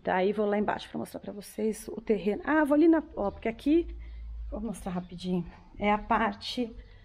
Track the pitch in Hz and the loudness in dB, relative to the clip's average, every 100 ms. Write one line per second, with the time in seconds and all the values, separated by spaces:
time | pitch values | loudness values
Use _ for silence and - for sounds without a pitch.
0 | 185 180 190 208 208 202 202 - - 233 | 0 2 2 2 2 2 0 -2 -4 -8
1 | 226 - - 202 - - 220 208 - - | -8 -10 -12 -12 -12 -4 -4 -4 -8 -6
2 | - 208 208 190 - 311 285 294 330 320 | 0 0 2 0 2 2 4 6 8 6
3 | 311 - - - 226 226 285 330 330 - | 4 -4 -4 -2 -4 -2 2 2 2 -6
4 | - - - - - 208 220 180 196 180 | -12 -12 -10 -10 -8 -6 -6 -6 -6 -6
5 | 180 175 180 180 170 - - - 208 208 | -6 -8 -2 -2 -2 -8 -16 -2 0 2
6 | 208 220 220 202 - - 226 - - - | 2 2 2 -2 -6 -4 -4 -6 -18 -20